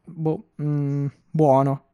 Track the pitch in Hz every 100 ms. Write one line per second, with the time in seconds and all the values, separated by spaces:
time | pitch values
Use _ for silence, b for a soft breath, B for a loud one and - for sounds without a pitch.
0 | - 170 160 160 - - 147 147 143 143
1 | 143 - _ 160 151 131 135 135 _